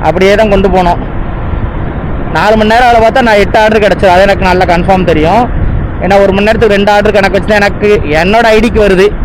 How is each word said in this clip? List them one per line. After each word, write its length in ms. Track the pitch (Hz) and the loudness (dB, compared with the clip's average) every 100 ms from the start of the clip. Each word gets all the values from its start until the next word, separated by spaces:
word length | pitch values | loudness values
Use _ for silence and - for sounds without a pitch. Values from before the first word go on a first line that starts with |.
| 156 | -2
அப்படியே 260 | 165 190 202 | 0 2 2
தான் 140 | 214 | 2
கொண்டு 160 | 196 190 185 | 0 0 0
போனோம். 260 | 175 175 - - - - - - - - - - - - - 156 | 0 -2 -6 -6 -6 -6 -6 -6 -6 -6 -8 -8 -8 -6 -4 -2
நாலு 180 | 196 220 | 0 2
மணி 120 | 214 | 2
நேரம் 140 | 226 247 | 2 2
வேலை 120 | 233 | 2
பார்த்தா 260 | 226 262 233 | 2 2 0
நான் 140 | 208 | 0
எட்டு 140 | 190 220 | 2 2
ஆர்டர் 200 | 214 220 | 2 2
கிடைச்சிடும், 320 | 202 180 196 180 | 0 2 2 2
அது 100 | 202 | 2
எனக்கு 220 | 196 190 | 0 0
நல்லா 140 | 185 180 170 | 0 0 0
கன்ஃபார்ம் 340 | 196 185 175 | 0 0 0
தெரியும். 320 | 156 160 208 240 - - - - - | 0 2 0 0 -2 -2 -2 -6 -6
ஏன்னா 120 | 180 202 | 0 2
ஒரு 80 | 196 196 | 2 0
மணி 120 | 208 | 0
நேரத்துக்கு 300 | 220 220 202 | 0 0 2
ரெண்டு 140 | 202 | 0
ஆர்டர் 220 | 208 208 202 | 0 0 0
கணக்கு 200 | 196 190 | 0 -2
வச்சுதான் 240 | - 214 | 0 0
எனக்கு 260 | 202 - 208 208 151 151 | 0 -2 0 0 0 -2
என்னோட 240 | 175 220 226 220 | 0 2 2 2
ஐடிக்கு 240 | 226 220 208 | 0 0 0
வருது. 200 | 185 208 - | 2 0 0